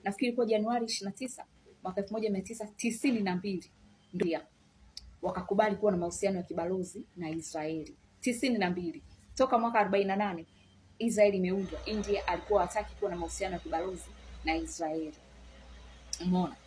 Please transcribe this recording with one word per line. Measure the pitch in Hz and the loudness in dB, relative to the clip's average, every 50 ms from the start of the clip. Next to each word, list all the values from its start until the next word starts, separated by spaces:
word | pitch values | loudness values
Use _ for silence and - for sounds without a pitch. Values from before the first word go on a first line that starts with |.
| - | -2
nafikiri | 196 196 - 262 | -4 -2 0 0
ilikuwa | 240 240 254 240 | 0 2 2 2
Januari | 214 220 214 214 226 240 240 233 | 4 4 2 2 2 0 0 0
ishirini | 226 - - 196 196 | -2 -4 -4 -6 -8
na | 190 | -6
tisa, | - 262 247 - - - _ _ - _ - - _ - | -6 -8 -8 -8 -12 -16 _ _ -20 _ -20 -20 _ -8
mwaka | 185 180 202 | -4 -2 -2
elfu | 196 202 214 | -4 -2 -2
moja | 226 214 214 | -2 0 0
mia | 196 190 | 0 0
tisa | 185 - 233 - 214 | -2 -6 -8 -8 -8
tisini | 208 - - - 233 226 - - 277 240 214 | -10 -8 -2 -2 -2 0 2 2 2 2 2
na | 196 185 180 | 2 0 0
mbili, | 180 185 208 190 170 - - - - - - - _ _ _ - | 0 -2 -2 -4 -4 -6 -10 -20 -20 -20 -20 -20 _ _ _ -2
ndio | 180 185 170 160 - - _ _ _ _ _ _ _ - - _ - - - - - | 0 0 0 0 -2 -4 _ _ _ _ _ _ _ -20 -20 _ -20 -20 -20 -14 -4
wakakubali | - 180 185 185 185 - 196 196 214 214 196 | -4 -4 -2 -2 -2 0 4 4 4 4 4
kuwa | 180 208 208 | 2 2 2
na | 190 | 4
mahusiano | 175 170 170 175 - - 196 196 | 2 0 -2 -2 0 0 0 0
ya | 180 180 | 0 -4
kibalozi | - 170 175 165 180 190 190 180 185 - 208 - _ _ | -4 -4 -2 0 0 0 -2 -2 -4 -8 -14 -14 _ _
na | 175 165 156 | -8 -6 -4
Israeli. | 160 165 160 - - 160 151 156 160 160 151 - - _ _ - _ _ | -4 -6 -6 -6 -6 -4 -4 -2 -4 -4 -6 -10 -14 _ _ -20 _ _
Tisini | - 247 240 240 - 262 240 | -2 -2 0 2 2 2 4
na | 208 185 180 | 4 2 2
mbili. | 180 180 180 170 - - - - - - - - - | 2 0 -4 -6 -8 -8 -16 -18 -20 -20 -20 -14 2
Toka | - 262 254 254 | 2 4 6 6
mwaka | 233 226 233 233 220 | 4 4 4 4 4
arobaini | 208 185 202 202 196 | 4 6 4 2 4
na | 196 190 | 2 2
nane, | 202 208 202 175 165 165 - - - - - - - - - - _ | 2 0 0 -2 -6 -10 -14 -20 -20 -20 -20 -20 -20 -20 -20 -8 _
Israeli | 226 233 190 208 208 208 196 | -2 0 6 6 6 6 6
imeundwa, | 185 180 180 190 196 190 - - - - | 4 2 2 2 0 -2 -4 -6 -8 -6
India | - 220 214 202 208 202 196 - | -4 -2 -2 0 0 0 0 0
alikuwa | - 175 165 - - 208 196 | -2 -2 -4 0 2 4 4
hataki | 175 175 - 214 202 - - | 4 4 0 -4 -4 -4 -6
kuwa | - 208 190 | -4 -2 -2
na | 175 | -2
mahusiano | 175 165 165 - - 196 185 180 | -2 -4 -6 -4 -4 -4 -2 -4
ya | 175 | -4
kibalozi | - 160 170 160 175 190 185 170 - - - - - - - - - | -4 -4 -2 -2 -2 -4 -6 -8 -12 -14 -18 -20 -18 -18 -16 -6 -2
na | 160 160 | 0 0
Israeli. | 165 165 160 - - 165 156 156 165 160 151 147 - - - - - - - - - - - - - - - - - - - - - 175 | 0 -2 -4 -6 -4 -4 -2 -2 -2 -4 -6 -10 -14 -20 -20 -20 -20 -20 -20 -20 -20 -20 -20 -20 -20 -20 -20 -20 -20 -10 -10 -8 -4 0
Umeona? | 180 180 180 180 - - - - | 2 2 2 2 0 -4 -12 -20